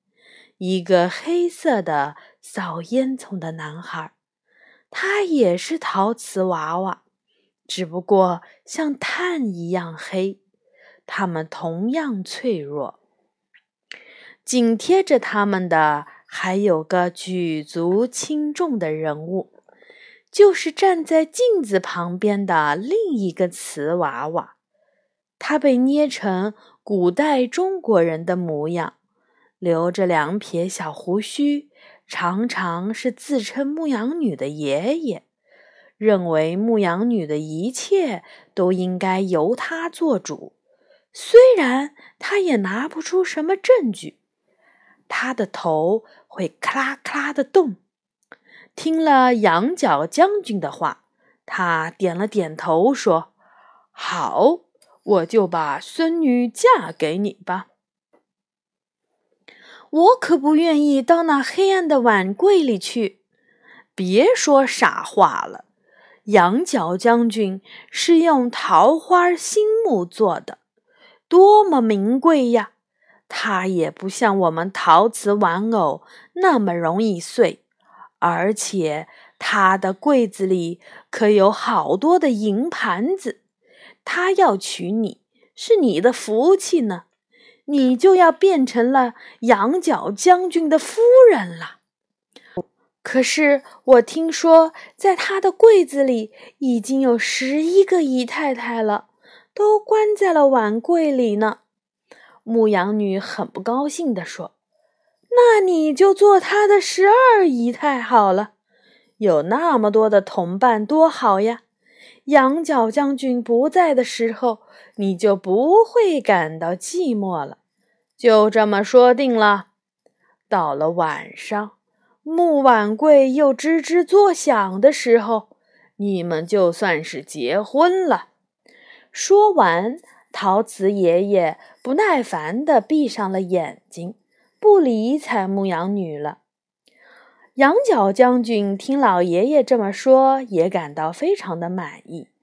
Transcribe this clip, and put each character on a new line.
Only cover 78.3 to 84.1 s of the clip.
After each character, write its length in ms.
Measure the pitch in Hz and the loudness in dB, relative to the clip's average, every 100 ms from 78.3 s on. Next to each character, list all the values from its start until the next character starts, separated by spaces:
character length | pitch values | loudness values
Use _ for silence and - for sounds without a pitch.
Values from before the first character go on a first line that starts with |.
| 170 196 | 0 -2
且 540 | 214 - 196 156 151 165 - _ - | -4 -6 -4 -4 -6 -12 -20 _ -12
他 400 | - 208 190 190 | -4 0 2 2
的 140 | 190 | -2
柜 340 | 190 294 269 214 | -4 0 2 0
子 180 | - 190 | -2 -2
里 340 | 185 170 175 - - _ | -2 -2 -10 -16 -20 _
可 220 | - 214 | -2 2
有 180 | 208 196 | 4 4
好 480 | 208 - 202 143 190 | 2 -2 -2 -2 -2
多 220 | 302 359 | 2 2
的 100 | 294 | 2
银 400 | 214 214 202 330 | 0 -2 -2 -4
盘 480 | - 220 180 269 381 | -6 -4 -4 -4 -4
子。 240 | 233 - _ _ _ _ - _ | -8 -14 _ _ _ _ -20 _
他 260 | - | -10